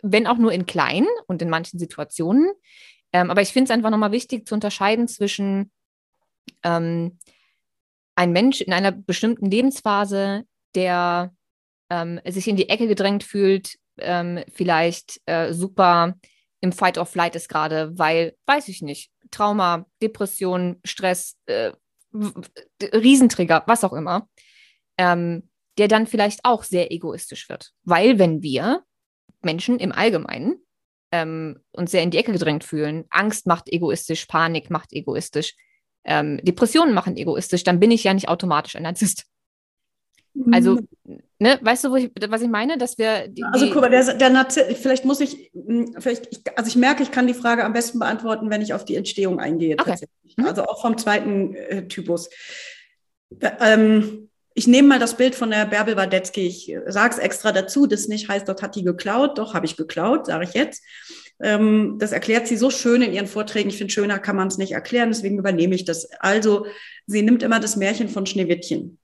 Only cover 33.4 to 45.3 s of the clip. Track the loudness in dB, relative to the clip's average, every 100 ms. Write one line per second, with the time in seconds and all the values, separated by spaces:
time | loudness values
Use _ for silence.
33.4 | -2 -2 -2 -2 -2 -4 -4 -8 -4 -2
34.4 | 0 -2 -6 -8 -8 -10 -6 -6 -6 -6
35.4 | -6 _ _ _ _ _ -2 -2 -2 0
36.4 | -2 2 2 4 4 2 0 -4 -4 -4
37.4 | -2 0 2 4 4 4 2 0 0 -4
38.4 | 0 -2 -2 -10 -8 -2 -2 -4 -12 _
39.4 | _ _ _ _ _ _ _ _ _ -2
40.4 | 2 4 4 2 -2 _ -20 -20 _ _
41.4 | 2 4 2 0 0 0 -2 -6 -6 -2
42.4 | -2 -2 -2 -4 -6 -2 -2 -2 -6 -10
43.4 | -2 2 4 4 6 6 4 4 6 6
44.4 | 4 2 0 0 0 0 0 0 -2